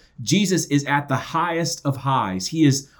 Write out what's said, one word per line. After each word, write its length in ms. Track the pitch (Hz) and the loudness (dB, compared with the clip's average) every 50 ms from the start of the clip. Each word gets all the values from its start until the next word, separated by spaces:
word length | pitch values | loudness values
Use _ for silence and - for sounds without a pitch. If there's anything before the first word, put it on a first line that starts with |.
| _ _ _ - | _ _ _ -10
Jesus 440 | 113 - 170 202 208 185 190 160 151 | -2 0 2 2 2 2 2 0 0
is 180 | - 143 143 139 | 2 0 0 2
at 240 | - 143 143 139 - | 2 0 0 0 -2
the 80 | 135 | -4
highest 680 | 117 - - - 160 170 175 165 165 165 - - - - | -4 -4 -4 -4 -2 -2 -2 -2 -2 -2 -4 -4 -4 -4
of 140 | 139 135 123 | -4 -4 -2
highs. 500 | - 139 135 127 110 95 92 92 95 - | -2 0 0 0 0 -2 -2 -4 -6 -4
He 160 | 156 160 156 | 0 4 4
is 240 | 143 131 135 - - _ | 4 4 4 0 -8 _